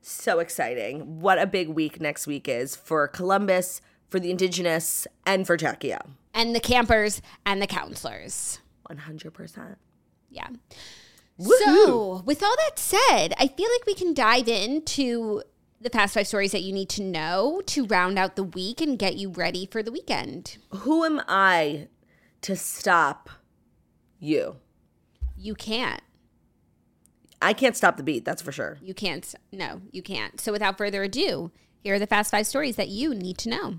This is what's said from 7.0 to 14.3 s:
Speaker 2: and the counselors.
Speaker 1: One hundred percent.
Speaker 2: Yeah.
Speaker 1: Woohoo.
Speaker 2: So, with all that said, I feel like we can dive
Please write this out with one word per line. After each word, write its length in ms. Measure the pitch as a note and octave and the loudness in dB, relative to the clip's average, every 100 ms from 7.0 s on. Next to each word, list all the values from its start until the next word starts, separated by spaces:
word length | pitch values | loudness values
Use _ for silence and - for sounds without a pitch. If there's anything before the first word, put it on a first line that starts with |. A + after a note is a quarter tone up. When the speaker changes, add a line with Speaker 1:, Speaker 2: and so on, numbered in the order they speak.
| G#3 G3+ - - G3+ | 4 -2 -10 -8 -2
Speaker 2:
and 160 | G3 | -2
the 40 | G3 | -2
counselors. 920 | F#3 D3+ C3+ - G#2+ D#2 - - - _ _ | -4 -8 -10 -10 -12 -12 -8 -8 -8 _ _
Speaker 1:
One 140 | - D3 | -18 -16
hundred 340 | D3+ D#3 D#3+ | -14 -14 -16
percent. 460 | E3 E3 - - G3 _ _ _ _ _ | -16 -18 -16 -18 -20 _ _ _ _ _
Speaker 2:
Yeah. 200 | - - A#3+ _ - - - - _ _ - | -16 -14 -16 _ -20 -20 -20 -20 _ _ -8
Speaker 1:
Woohoo. 160 | F#3+ B4 | 4 6
Speaker 2:
So, 580 | G#4 F#4+ G4+ B3 G3+ F#3 F#3 | 8 10 8 6 0 -4 -2
with 160 | D4 | 2
all 120 | G4+ | 2
that 240 | B4+ D#5 - | 2 0 0
said, 540 | - F#4+ C5 C4 E3 E3+ | 0 4 6 6 2 0
I 100 | C#4 | 0
feel 220 | - G#4+ | 0 0
like 140 | A#4+ A4+ | 0 0
we 80 | |
can 180 | G4 F4+ | -2 -2
dive 340 | C#4+ A3 | 2 4